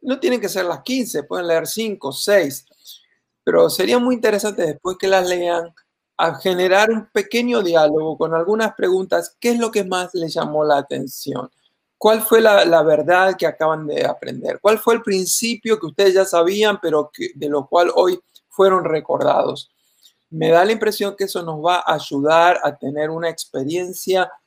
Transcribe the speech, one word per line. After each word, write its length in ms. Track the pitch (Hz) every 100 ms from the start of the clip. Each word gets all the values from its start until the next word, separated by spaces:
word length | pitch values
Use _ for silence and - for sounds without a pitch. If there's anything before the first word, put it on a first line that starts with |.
No 180 | 262 269
tienen 220 | - 247
que 80 | 196
ser 160 | 180 180
las 160 | 165
quince, 420 | - 262 240 156
pueden 240 | 143 185 175
leer 180 | 165 156
cinco, 460 | - 220 202 143
seis. 540 | 135 - 202 151 135 _ _ - - _ _ _ _ -
Pero 240 | 170 170
sería 280 | - 190 240
muy 180 | 247 247
interesante 480 | 226 208 214 196
después 340 | 170 147 180 185
que 100 | 190
las 180 | 190 180
lean, 480 | 180 175 170 170 _ _ _ _ _
a 180 | 165 139
generar 560 | 190 180 180 190 220
un 160 | 226 202
pequeño 500 | - 196 233 240 240
diálogo 540 | 185 165 151 156 156 156
con 160 | 160
algunas 400 | 160 170 214 220 -
preguntas. 640 | 180 185 190 170 170 _
¿Qué 120 | 240
es 60 | 233
lo 140 | 226
que 140 | 220 190
más 280 | 185 180
les 200 | 180 165
llamó 320 | 165 151 151 151
la 140 | 143
atención? 680 | 139 139 139 - - 143 - _ _ _ _ _
¿Cuál 240 | 214 220
fue 200 | 220 226
la, 240 | 220 202 170
la 180 | 165
verdad 540 | 156 151 151 180 190 180
que 100 | 165
acaban 400 | - 156 156 151
de 180 | 143 139
aprender? 540 | - - 135 - -
¿Cuál 180 | 202 220
fue 180 | - 226
el 60 |
principio 800 | 226 190 180 - 233 233 226 214
que 60 | 160
ustedes 300 | 147 196 190
ya 100 | 190
sabían, 540 | 170 170 202 214 202
pero 280 | 165 151 147
que, 180 | - 117
de 140 | 143 147
lo 180 | 147 139
cual 260 | 175 175 -
hoy 240 | 180 180 _ _ _
fueron 340 | - 196 190
recordados? 840 | 160 156 151 135 139 143 139 135 - _ _ _ _ _ _
Me 200 | 160 160
da 160 | 165 190
la 80 |
impresión 420 | 220 214 208 202 196
que 100 | 196
eso 180 | 196
nos 200 | 175 156
va 140 | 156 180
a 160 | -
ayudar 680 | 160 - 143 143 160 170 170
a 120 | 147 143
tener 340 | 139 147 156
una 200 | 160 165
experiencia 1000 | 160 - - 135 170 180 185 - 185 180 -